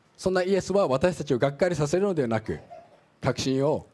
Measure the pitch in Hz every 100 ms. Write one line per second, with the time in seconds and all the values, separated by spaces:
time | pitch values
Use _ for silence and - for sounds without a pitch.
0 | _ _ 190 185 180 190 180 185 180 -
1 | 180 165 156 123 139 143 185 165 147 175
2 | 202 170 123 113 110 78 - - - -
3 | _ _ 143 123 135 131 139 127 -